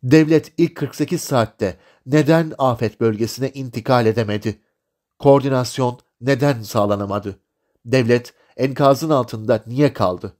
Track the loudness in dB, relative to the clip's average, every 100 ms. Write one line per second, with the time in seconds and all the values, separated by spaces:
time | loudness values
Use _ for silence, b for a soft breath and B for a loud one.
0 | 4 4 6 2 0 -2 -2 -2 -10 -6
1 | -6 -4 -2 -2 -2 _ -6 -6 b b
2 | -2 0 2 2 0 -2 -2 0 -4 -2
3 | -2 0 -4 -4 -8 -8 -10 -10 0 2
4 | 2 0 -2 -4 -6 -8 _ _ _ _
5 | _ _ 4 4 4 -2 -4 -2 -4 -4
6 | _ _ -2 0 0 -2 -4 -2 0 0
7 | -2 -6 -6 -14 _ _ _ _ -2 0
8 | 2 2 0 b b b -4 2 2 2
9 | 2 0 -2 -8 -2 -2 -2 0 0 2
10 | -2 -2 -10 _